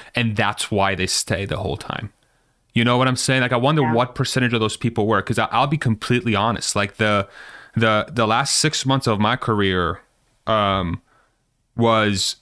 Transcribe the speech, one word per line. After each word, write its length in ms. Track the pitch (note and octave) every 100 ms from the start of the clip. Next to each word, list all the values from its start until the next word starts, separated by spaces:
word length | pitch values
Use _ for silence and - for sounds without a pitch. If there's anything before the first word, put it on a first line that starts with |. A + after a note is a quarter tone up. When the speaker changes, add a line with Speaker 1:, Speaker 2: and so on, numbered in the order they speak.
| -
Speaker 1:
and 220 | B2 A#2 G#2
that's 340 | G2+ - -
why 260 | G#2 G2 F#2
they 120 | F#2
stay 380 | - - G2 G2
the 120 | -
whole 200 | G2 -
time. 340 | - - - _ _ _ _ _ _
You 100 | A#2+
know 140 | A#2+ B2
what 100 | C3
I'm 80 | B2
saying? 260 | - C3
Like, 100 | B2
I 40 | B2
wonder 260 | C3 D#3
Speaker 2:
Yeah. 100 | A#2+
Speaker 1:
what 220 | A#2 B2+ -
percentage 360 | B2+ C3 B2
of 80 | A#2
those 160 | G#2+ -
people 320 | A#2 A#2 G#2+
were, 140 | G2+
'cause 180 | - A#2
I, 60 | -
I'll 220 | A#2 C#3+
be 100 | D3+
completely 580 | B2 G#2+ - A#2+ B2 G2+
honest. 400 | A2 G2 - G2+
Like, 220 | G2+ -
the, 320 | G#2+ G2+ F#2+ - - - - A2+
the, 320 | A2+ G#2+ -
the 160 | A#2+ A2
last 300 | A2+ C#3 -
six 280 | D#3 - C3+
months 220 | C3+ B2
of 140 | G#2
my 160 | G#2+ B2+
career, 640 | - G#2 G2 F#2 E2 - _ _ _ _ -
um, 560 | A2 G2+ G2 F2 - _ _ _ _ _ _ _ A#2
was, 600 | A2+ A2 G#2 F#2+ - -